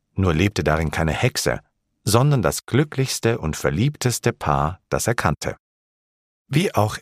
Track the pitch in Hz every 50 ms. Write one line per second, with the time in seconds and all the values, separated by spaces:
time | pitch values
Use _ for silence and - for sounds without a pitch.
0 | _ _ _ - 95 92 80 78 95 101 - - 78 78 78 80 82 78 76 82
1 | 82 78 76 - - 87 - - - - 58 - - _ _ _ _ _ _ _
2 | _ 110 98 117 131 147 143 127 90 71 71 - - - - 127 156 151 - -
3 | 135 - - - - 113 117 - - 78 73 - - 71 69 85 117 147 147 -
4 | - 123 117 - - 120 - - - - 73 69 71 78 92 - _ _ 71 69
5 | - 110 - - - 87 71 - - - - - _ _ _ _ _ _ _ _
6 | _ _ _ _ _ _ _ _ _ _ 135 151 190 - - 101 104 107 - -